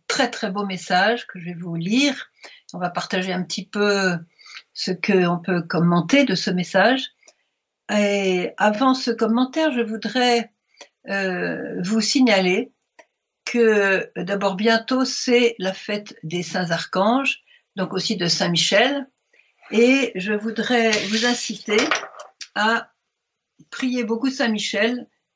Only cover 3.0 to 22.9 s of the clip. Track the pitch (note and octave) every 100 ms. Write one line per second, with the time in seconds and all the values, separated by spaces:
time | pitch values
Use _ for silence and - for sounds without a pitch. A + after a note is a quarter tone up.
3 | - F#3+ F#3 F#3 F3 - F#3 G#3 G#3 G3+
4 | F#3+ E3+ E3 _ - - - - - F3+
5 | - F#3+ F3 F3 F3+ F3+ E3 E3+ E3+ F3
6 | E3 C#4 C4+ F#3 - F3+ E3+ F#3+ G#3 C4+
7 | - _ _ _ _ _ _ _ - G#3
8 | G#3 G3+ F#3+ F3+ F3+ - G3+ G#3 C4 C4
9 | - A3+ A3 A#3 C4 D#4+ D#4+ A#3+ G#3+ A3
10 | A3 A#3+ B3 A#3 A3+ _ _ - - _
11 | - G3 F#3+ F3+ F3 E3+ - F#3 F3+ A3
12 | A3 C#4+ B3+ G3 F#3 F#3+ C4 _ _ _
13 | - _ _ _ - A#3+ A3+ G#3 G3 F#3
14 | - - F3+ G3+ G3 F#3 A3 A3+ A3+ B3+
15 | C4 - - A#3+ A#3+ - F#3 F#3+ - G#3
16 | - - D#3+ F3 E3 F#3 F3 E3 - -
17 | D3+ B3+ C4 - _ _ _ - F#3 F#3+
18 | - G3 E3+ - F3 E3+ - G3+ B3+ C#4+
19 | C4+ _ _ _ _ _ - G#3 A#3+ C4+
20 | B3 F#3 F#3 G#3 A3 A3 G#3+ B3 A3+ G#3+
21 | G3 A3 A#3+ B3 - F#3+ - G#3 D#4 -
22 | - - - - - - G#3+ A3+ -